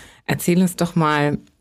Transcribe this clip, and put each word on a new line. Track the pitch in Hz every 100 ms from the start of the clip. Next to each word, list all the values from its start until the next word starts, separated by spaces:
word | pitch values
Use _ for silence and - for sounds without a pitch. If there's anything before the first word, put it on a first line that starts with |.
| - - -
Erzähl | 143 - 175
uns | 185
doch | - 175 170
mal, | 151 151 147 143 - -